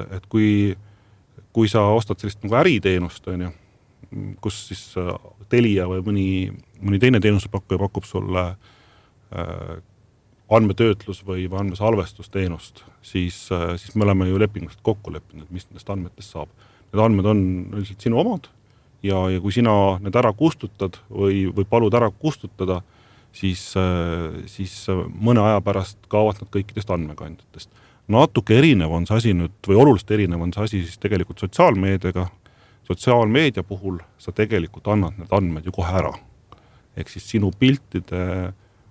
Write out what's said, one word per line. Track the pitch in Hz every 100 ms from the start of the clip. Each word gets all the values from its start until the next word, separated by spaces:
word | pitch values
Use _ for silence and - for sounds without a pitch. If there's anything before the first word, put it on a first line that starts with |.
| 92 92
et | -
kui, | 110 107 104 101 95 - _ _ _ _ - _
kui | 117 107
sa | 113 101
ostad | 113 107 95
sellist | 101 - 101
nagu | 120
äriteenust, | 180 113 95 90 87 - - 90
on | 90
ju, | - _ _ _ _ - 104 101 92 104
kus | - -
siis, | 95 - 92
äh, | 87 - - _ 98
Telia | 120 117 98 90
või | 92 101
mõni, | 101 95 92 95 98 _ -
mõni | 98 98
teine | 123 117
teenusepakkuja | 107 101 - 101 - 92
pakub | 98 98 -
sulle, | 92 98 92 90 95 _ _ _ _ _ _ _ -
äh, | 85 87 87 82 - _ _ _ _ _ -
andmetöötlus- | 113 107 95 113 101 - 92 98
või, | 92 90
või | 95
andmesalvestusteenust, | 101 90 107 104 90 - - 98 92 80 - - - _
siis, | - 95 90 - -
äh, | 90 85 87
siis | - 110
me | 101
oleme | 95 92
ju | 95
lepinguliselt | 104 90 82 -
kokku | - 101 85
leppinud, | 78 _ 78 76
et |
mis | 87 -
nendest | - -
andmetest | 98 87 - -
saab. | 80 - _ _ _ _
Need | 101
andmed | 113 101 101
on | 104 92 90 95 101
üldiselt | 101 -
sinu | 120 117
omad | 220 180 - _ _ _ _ _
ja, | 98 95 92
ja | 92
kui | 101
sina | 120 120 104 98 92
need | 101 120
ära | 120
kustutad | 104 160 - 101 - 95 - -
või, | 101 98 98 95
või | 95 98
palud | 117 107
ära | 120 110
kustutada, | - 156 - 101 - 95 90 - _ _ _ _
siis, | - 95 90 - 95
äh, | 92 87 85 82 80 80 80
siis, | - 95 - -
äh, | 92 85
mõne | 82 113 117 104
aja | 104
pärast | 101 95 90 - -
kaovad | 104 107 101
nad | -
kõikidest | 101 95 110 -
andmekandjatest. | 87 78 76 76 80 _ - - _ _ _ -
Natuke | 113 156 120 107 113
erinev | 160 104 80
on | 85 87
see | 147
asi | 117 90
nüüd, | 82 - -
või | 101
oluliselt | 147 101 - 107
erinev | 90 85
on | 85
see | 101
asi | 107 98
siis | 82 -
tegelikult | 104 98 98 87 98
sotsiaalmeediaga. | - 175 98 95 95 92 90 90 _ _ _ _ _ -
Sotsiaalmeedia | 92 131 120 107 131 151 101
puhul | 87 98 98 87 - _
sa | -
tegelikult | 98 107 104 82 - 104
annad | 104 85 104
need | 82
andmed | 98 90 78 85
ju |
kohe | - 87
ära. | 92 73 - - _ _ - _ _ _ -
Ehk | -
siis | 98 -
sinu | 110 98
piltide | 92 131 139 _ 90 - 90 90 92 90 - _ _ _